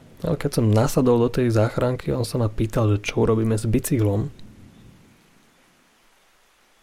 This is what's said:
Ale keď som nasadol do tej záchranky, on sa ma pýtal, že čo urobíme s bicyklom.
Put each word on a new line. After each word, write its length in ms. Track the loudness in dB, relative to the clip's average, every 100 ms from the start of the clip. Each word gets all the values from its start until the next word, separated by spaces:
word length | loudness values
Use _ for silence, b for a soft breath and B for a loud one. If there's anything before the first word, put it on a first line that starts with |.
| -20 -10 -4
Ale 80 | -4
keď 240 | -2 0
som 160 | 2 2
nasadol 480 | 2 2 4 4
do 80 | 2
tej 240 | 0 0 2
záchranky, 560 | 0 0 -2 -4 -4
on 160 | -4 -4
sa 80 | -2
ma 160 | -2
pýtal, 400 | -2 -2 0 0 0
že 80 |
čo 200 | -2 0
urobíme 320 | 2 2 0 0
s 80 |
bicyklom. 640 | 0 0 0 0 0 0 -4 -10 -18 -20 -20 -20 -20 -20 _ _ _ _ _ _ _ _ _ _ _ _ _ _ _ _ _ _